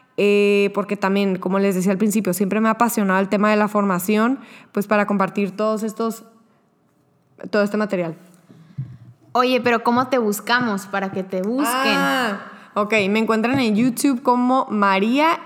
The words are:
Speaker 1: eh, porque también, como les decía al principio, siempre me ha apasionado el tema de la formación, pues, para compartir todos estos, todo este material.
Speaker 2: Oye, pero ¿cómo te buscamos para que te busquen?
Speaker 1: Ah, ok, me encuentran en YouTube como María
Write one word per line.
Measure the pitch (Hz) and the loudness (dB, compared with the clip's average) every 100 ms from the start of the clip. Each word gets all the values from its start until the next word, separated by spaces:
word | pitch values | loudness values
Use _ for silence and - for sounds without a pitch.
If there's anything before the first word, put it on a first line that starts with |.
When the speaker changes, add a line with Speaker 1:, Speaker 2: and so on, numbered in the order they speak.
| _ - | _ -2
Speaker 1:
eh, | 202 202 202 202 202 | 2 4 4 2 2
porque | 202 196 202 | -2 -4 -2
también, | 190 196 196 185 | 0 0 0 -2
como | 190 196 | -2 0
les | 196 | 0
decía | 185 185 | 0 0
al | 190 | 0
principio, | 214 208 196 | 0 0 -2
siempre | 175 190 202 | -2 0 0
me | 220 | 0
ha | |
apasionado | 220 233 226 196 190 | 2 0 0 0 2
el | 196 | 2
tema | 208 214 | 2 2
de | 214 | 2
la | 208 | 2
formación, | 208 202 180 185 214 233 269 - - - | 0 0 0 0 2 2 -2 -6 -20 -10
pues, | 202 208 | -6 0
para | 208 202 | 0 0
compartir | 202 190 196 196 196 | 0 -2 -2 -4 -2
todos | 214 220 | -2 -2
estos, | 220 214 233 220 - _ _ _ _ _ _ _ _ _ _ - - | -6 -4 -6 -6 -14 _ _ _ _ _ _ _ _ _ _ -16 -4
todo | 208 | -2
este | 202 208 | 0 -2
material. | 214 180 170 156 - - _ - - - - - - - _ | -2 -2 -4 -8 -18 -20 _ -20 -20 -14 -14 -14 -20 -20 _
Speaker 2:
Oye, | 233 254 247 | 0 2 2
pero | 240 233 | 2 0
¿cómo | 240 240 254 | 2 0 0
te | 262 | 0
buscamos | 214 202 - 240 247 196 - | 0 -2 0 0 0 -4 -4
para | 196 196 | -6 -4
que | 196 | -6
te | 185 190 | -6 -6
busquen? | 196 254 277 254 269 214 | -4 -2 0 0 0 0
Speaker 1:
Ah, | 277 269 233 196 - - - | 0 0 -2 -4 -10 -20 -10
ok, | - 208 220 190 | -4 0 0 2
me | 214 | 0
encuentran | 220 220 240 269 | 0 0 0 0
en | 233 208 | 2 2
YouTube | 254 247 277 254 | 0 2 0 0
como | 247 247 247 262 - | 2 2 2 2 0
María | 214 202 196 214 262 320 339 | 0 2 2 2 2 2 0